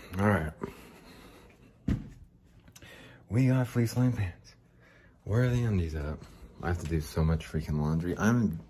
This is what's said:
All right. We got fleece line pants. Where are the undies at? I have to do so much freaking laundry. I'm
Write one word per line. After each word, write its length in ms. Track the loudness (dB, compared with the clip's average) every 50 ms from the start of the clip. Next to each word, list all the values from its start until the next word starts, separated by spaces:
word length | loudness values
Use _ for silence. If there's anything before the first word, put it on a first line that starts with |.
| -16 -10 -4 0
All 100 | 2 2
right. 240 | 4 2 0 -2 -6 -8 -10 -12 -12 -14 -20 -20 -20 -20 -20 -20 -20 -20 -20 -20 -20 -20 -20 -20 -20 -20 -20 -20 -20 -6 -2 -2 -2 -2 -4 -10 -16 -20 -20 -20 -20 _ -20 _ -20 -20 -20 -20 -20 -20 -20 -20 -20 -20 -20 -20 -20 -20 -10 -2
We 180 | 0 2 4 4
got 200 | 4 2 0 0
fleece 280 | 0 0 0 0 2
line 180 | 2 2 2 2
pants. 420 | 0 -2 -4 -4 -8 -16 -20 -20 -20 _ _ _ -20 -20 -20 -20 -20 -20 -20 -20 _ _
Where 200 | 0 2 2 2
are 60 | 2
the 140 | 2 2 2
undies 300 | 2 2 0 0 -2 -2
at? 220 | -4 -4 -6 -6 -8 -12 -16 -20 -20 -20 -20 -14 -8 -4
I 40 | -4
have 120 | -2 -2
to 80 | -2 -2
do 120 | -2 -2
so 240 | -2 -2 -2 0 2
much 220 | 2 2 0 -2 -4
freaking 320 | -4 -4 -2 -2 -2 0
laundry. 360 | 0 0 0 0 0 -2 0 2
I'm 420 | 2 4 4 4 2 2 0 -4 -8